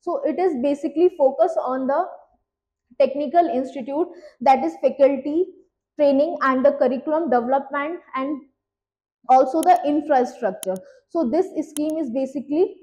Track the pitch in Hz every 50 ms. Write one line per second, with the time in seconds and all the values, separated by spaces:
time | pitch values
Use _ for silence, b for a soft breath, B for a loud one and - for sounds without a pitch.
0 | _ 349 339 - 285 - - - 359 381 320 247 233 285 285 285 - 311 - 302
1 | 349 359 - - 285 262 262 - 330 370 659 640 554 254 254 262 262 254 277 302
2 | 370 - - - - _ _ _ _ _ _ _ _ _ _ _ _ _ 240 _
3 | 285 247 - 285 294 277 302 349 349 320 233 254 269 254 - 277 240 277 277 294
4 | 349 - B B B B B B 240 240 262 247 247 330 320 - - 262 - -
5 | 277 269 277 262 - 294 294 330 370 - - _ _ _ _ _ _ _ _ -
6 | 294 285 277 269 294 330 339 302 269 269 262 254 247 269 294 - 285 254 254 254
7 | - 311 302 320 339 285 254 240 233 240 269 277 277 277 277 285 285 311 339 349
8 | _ _ - 262 269 277 311 262 - _ _ _ _ _ _ _ _ _ _ _
9 | _ _ _ _ _ - 254 262 269 269 - 320 330 359 359 349 - 285 294 302
10 | 302 - 294 254 247 247 - - 240 196 190 - - 190 185 185 b b b b
11 | b b _ 339 320 233 226 330 370 359 - - 302 - - - 302 311 311 320
12 | 320 247 220 269 269 269 269 294 240 - 285 311 381 415 - _